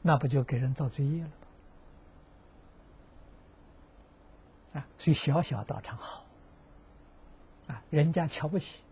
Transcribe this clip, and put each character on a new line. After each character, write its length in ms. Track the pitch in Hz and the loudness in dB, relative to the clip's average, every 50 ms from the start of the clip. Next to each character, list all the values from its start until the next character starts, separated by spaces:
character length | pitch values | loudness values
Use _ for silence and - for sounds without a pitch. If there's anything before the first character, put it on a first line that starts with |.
那 160 | - 170 156 | 4 4 4
不 100 | 131 - | 4 4
就 160 | 135 123 139 123 | 2 2 2 0
给 140 | - 139 | 0 -2
人 160 | 120 127 131 131 | -2 0 -2 -2
造 160 | - 151 127 | -2 -2 -4
罪 160 | - - 139 | 0 0 0
业 180 | 139 151 170 165 | 0 0 -2 -6
了 60 | 156 147 - - - - - - - - - - - - - - - - - - - - - - - - - - - - - - - - - - - - - - - - - - - - - - - - - - - - - - - - - - - - - - - - - - - - | -8 -12 -18 -20 -20 -20 -20 -20 -20 -20 -20 -20 -20 -20 -20 -20 -20 -20 -20 -20 -20 -20 -20 -20 -20 -20 -20 -20 -20 -20 -20 -20 -20 -20 -20 -20 -20 -20 -20 -20 -20 -20 -20 -20 -20 -20 -20 -20 -20 -20 -20 -20 -20 -20 -20 -20 -20 -20 -20 -20 -20 -20 -20 -20 -20 -20 -20 -20 -14 -12
吗？ 80 | 143 | -12
啊， 80 | 139 - - | -12 -12 -14
所 140 | - - - | -2 2 2
以 40 | 156 | 2
小 280 | - - 151 139 165 170 | 4 4 2 2 2 0
小 200 | - 135 104 107 | -2 -4 -6 -6
道 160 | - - - - | -6 -8 -10 -8
场 160 | - 117 113 | -12 -14 -12
好。 260 | - - - - - - - - - - - - - - - - - - - - - - - - - - - - - - - - - - | -12 -14 -14 -16 -18 -20 -20 -20 -20 -20 -20 -20 -20 -20 -20 -20 -20 -20 -20 -20 -20 -20 -20 -20 -20 -20 -20 -20 -20 -20 -20 -20 -14 -12
啊， 140 | 131 110 - - | -12 -12 -8 0
人 220 | - 151 147 160 160 | 4 4 6 6 4
家 160 | 180 165 151 | 2 0 0
瞧 180 | - - - | -2 -4 -4
不 140 | 151 175 190 | -2 -2 -2
起 220 | - - - - - - | -4 -4 -14 -18 -20 -20